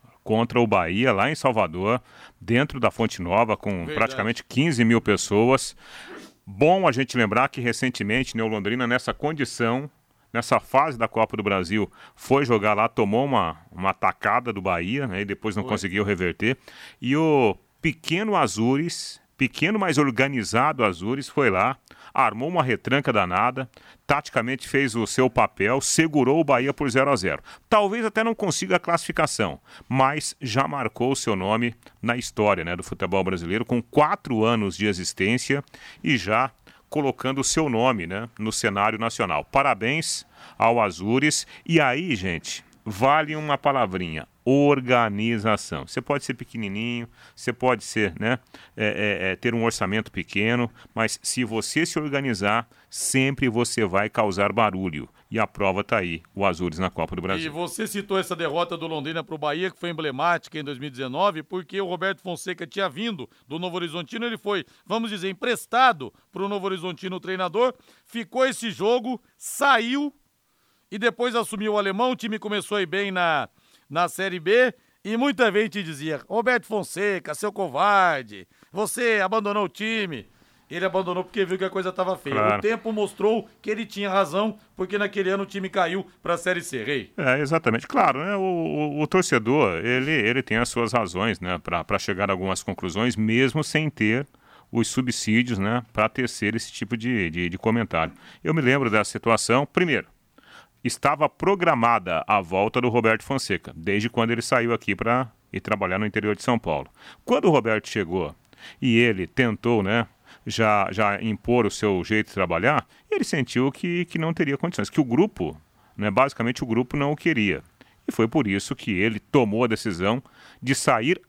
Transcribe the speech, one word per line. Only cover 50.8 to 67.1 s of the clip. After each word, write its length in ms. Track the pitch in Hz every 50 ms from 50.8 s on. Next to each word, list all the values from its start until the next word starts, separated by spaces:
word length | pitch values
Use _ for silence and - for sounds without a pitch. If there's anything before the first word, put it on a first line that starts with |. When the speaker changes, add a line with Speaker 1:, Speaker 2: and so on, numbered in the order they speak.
| - - -
Speaker 1:
mas 260 | 110 113 107 - - -
se 200 | - - 127 123
você 400 | 107 110 110 98 - - 151 165
se 140 | 165 - 165
organizar, 720 | 151 147 139 139 139 135 113 90 101 101 107 117 113 _ _ _ _ _
sempre 580 | - - - - - 135 131 135 139 - 135 123
você 340 | 107 117 120 - - - 110
vai 220 | 92 90 98 104 107
causar 460 | - 123 107 104 90 95 101 104 101
barulho. 560 | 113 113 104 95 95 95 90 76 71 58 - _ _ _ _
E 80 | - 110
a 80 | 107 -
prova 360 | - - 101 95 92 98 101
tá 140 | - 120 107
aí, 240 | 92 87 85 85 - _ -
o 100 | 98 98
Azures 320 | 98 87 80 90 87 76 82
na 140 | 95 90
Copa 240 | - - 82 78 90
do 60 | 87 85
Brasil. 240 | 95 95 - 160 156
Speaker 2:
E 20 |
você 380 | 147 165 175 170 - - 220 -
citou 320 | - 202 196 202 196 190
essa 160 | 175 - 180
derrota 420 | 160 170 151 143 170 175 170 170 160
do 80 | 156
Londrina 380 | 165 160 151 135 156 160 - 127
pro 120 | - 156
Bahia, 360 | 156 151 147 147 165 185 190
que 80 | - -
foi 100 | - 175
emblemática 680 | 170 156 165 147 127 131 156 175 175 160 - - - 156
em 40 | 147
dois 140 | 143 139 123
mil 120 | 139 151
e 20 |
dezenove, 500 | 127 123 135 127 127 151 190 202 170 156
porque 400 | 143 - 190 185 175 - 190 196
o 60 | 196 180
Roberto 340 | 180 165 180 196 190 -
Fonseca 460 | - 190 170 160 - 180 180 - 175 139
tinha 200 | - 196 196 175
vindo 400 | 123 160 220 233 208 151 117 - _ _ _ -
do 100 | 139 165
Novo 200 | 180 180 170 185
Horizontino, 500 | 175 165 143 175 165 - 233 226 233 233
ele 100 | 226 -
foi, 260 | - 202 208 180 131 _ _ _ _
vamos 240 | - 196 226 226 226
dizer, 220 | 208 185 170 190
emprestado 800 | 185 - 294 247 233 - - - 220 240 262 254 220 147 131 104 _ _ _ _
pro 160 | - 180 196 202
Novo 200 | 208 196 185 196
Horizontino, 480 | 190 180 160 185 170 - - 185